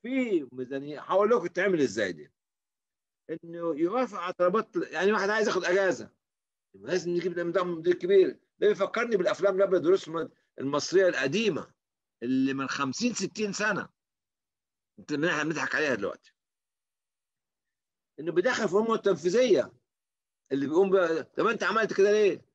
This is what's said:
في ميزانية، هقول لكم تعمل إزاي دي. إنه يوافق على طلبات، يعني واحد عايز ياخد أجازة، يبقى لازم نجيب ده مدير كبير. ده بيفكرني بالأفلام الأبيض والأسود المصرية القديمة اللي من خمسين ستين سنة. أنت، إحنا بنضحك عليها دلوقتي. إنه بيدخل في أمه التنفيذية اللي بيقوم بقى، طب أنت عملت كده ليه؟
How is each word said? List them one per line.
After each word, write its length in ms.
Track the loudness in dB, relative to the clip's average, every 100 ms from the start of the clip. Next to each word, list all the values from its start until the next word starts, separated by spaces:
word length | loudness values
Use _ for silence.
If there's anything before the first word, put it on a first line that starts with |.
في 460 | -2 -2 0 -2 -4
ميزانية، 480 | -12 -8 -8 -10 -14
هقول 300 | 0 2 4
لكم 160 | 2 0
تعمل 340 | -2 0 2
إزاي 320 | 2 0 -4
دي. 200 | -6 -16 _ _ _ _ _ _ _ _ _ -14
إنه 280 | -14 -12 -6
يوافق 600 | -4 0 0 0 -4 -6
على 140 | -8
طلبات، 440 | 0 2 2 -2 -6
يعني 360 | -4 0 2
واحد 180 | 2 0
عايز 180 | 0 0
ياخد 160 | 0
أجازة، 460 | 0 2 2 -2 -8 _ _ _ _ _ _
يبقى 160 | -16 -4
لازم 180 | -4 -2
نجيب 220 | -2 -2 -4 -2
ده 120 | -2
مدير 300 | -2 -2 -2
كبير. 460 | -2 4 4 4 0 _ _
ده 100 | 0
بيفكرني 480 | 0 -2 -2 -2 0
بالأفلام 400 | 0 0 0 2
الأبيض 300 | 2 2 4
والأسود 460 | 2 0 -8 -8 _ _ -8
المصرية 480 | -4 -2 0 2 4
القديمة 680 | 2 -2 0 0 -2 -10 _ _ _ _ _
اللي 320 | -2 0 0
من 140 | -2 -4
خمسين 460 | -4 -4 -2 -4
ستين 380 | -2 -8 -4 -6
سنة. 360 | -2 -2 -2 -6 _ _ _ _ _ _ _ _ _ _ -20
أنت، 140 | -8
إحنا 300 | -2 -2 -2
بنضحك 300 | -4 -4 -4
عليها 200 | -2 -2
دلوقتي. 380 | -2 -4 -8 _ _ _ _ _ _ _ _ _ _ _ _ _ _ _ _ _ _ _ -10
إنه 120 | -2
بيدخل 360 | 0 0 0 0
في 80 | 0
أمه 180 | 2
التنفيذية 800 | 0 0 0 0 2 4 4 2 _ _ _ _ _ _ _ _
اللي 140 | -4 0
بيقوم 240 | 2 4
بقى، 340 | 4 2 -2
طب 220 | -4 -2 -2
أنت 160 | 0
عملت 300 | -2 0 -2
كده 180 | 2 4
ليه؟ 320 | 4 2 0 _